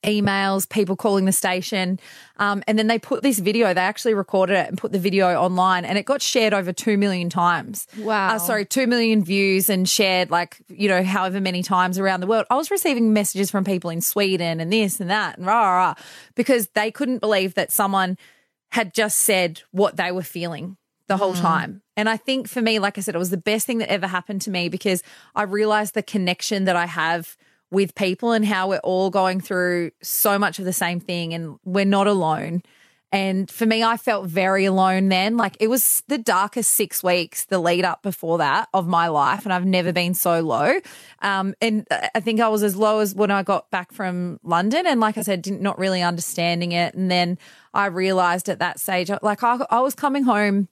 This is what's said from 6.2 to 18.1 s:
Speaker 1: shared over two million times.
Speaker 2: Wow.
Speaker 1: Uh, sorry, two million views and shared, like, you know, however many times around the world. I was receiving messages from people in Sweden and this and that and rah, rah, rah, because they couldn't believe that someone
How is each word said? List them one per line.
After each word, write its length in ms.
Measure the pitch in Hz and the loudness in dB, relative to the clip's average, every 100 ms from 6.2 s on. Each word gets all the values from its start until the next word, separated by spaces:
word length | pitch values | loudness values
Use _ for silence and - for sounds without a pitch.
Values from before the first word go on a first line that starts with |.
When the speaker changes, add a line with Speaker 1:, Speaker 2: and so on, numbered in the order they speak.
Speaker 1:
shared 320 | - 247 220 | 0 2 2
over 180 | 202 180 | 2 -2
two 240 | 175 226 202 | -4 0 2
million 320 | 202 180 175 | 2 0 -2
times. 580 | 170 175 170 - 202 - 202 | 0 2 0 -4 -12 -12 -10
Speaker 2:
Wow. 360 | 214 208 190 | -2 0 0
Speaker 1:
Uh, 40 | 220 | 0
sorry, 260 | - 214 | 0 -2
two 220 | 196 262 240 | 0 0 2
million 380 | 240 226 220 | 2 4 2
views 440 | 165 196 196 190 190 | 2 0 2 2 2
and 200 | 190 185 | 0 0
shared, 420 | - 196 185 180 | 2 2 2 2
like, 280 | 170 170 - _ | 0 -2 -10 _
you 200 | 180 202 | -2 2
know, 140 | 185 | 2
however 380 | 185 196 190 196 | 2 0 -2 -2
many 240 | 190 180 | -2 -2
times 340 | 180 185 185 185 | 0 2 2 0
around 220 | 190 185 | 0 0
the 80 | 185 | 0
world. 180 | 226 - | 0 2
I 40 | |
was 160 | 254 311 | -2 0
receiving 420 | 392 339 269 226 | -2 0 2 4
messages 380 | 214 202 190 196 | 4 2 -2 -2
from 140 | 202 | 0
people 260 | 190 185 175 | 0 -2 -2
in 100 | 165 | -4
Sweden 600 | - 208 196 185 170 165 | -2 0 0 0 0 -2
and 120 | 165 | 0
this 280 | 220 202 - | 2 0 -2
and 100 | 180 | -2
that 280 | 214 180 - | -2 -2 -4
and 80 | 185 | 0
rah, 140 | 233 | 2
rah, 160 | 202 180 | 4 4
rah, 180 | 180 - - - - - | 2 -2 -14 -20 -10 -4
because 320 | 240 247 202 | 2 2 0
they 180 | 214 220 | -2 -4
couldn't 260 | - 269 247 | -4 -4 -2
believe 360 | 214 202 190 | 0 2 0
that 180 | 196 170 | -2 -2
someone 440 | - 196 196 185 | 0 2 2 0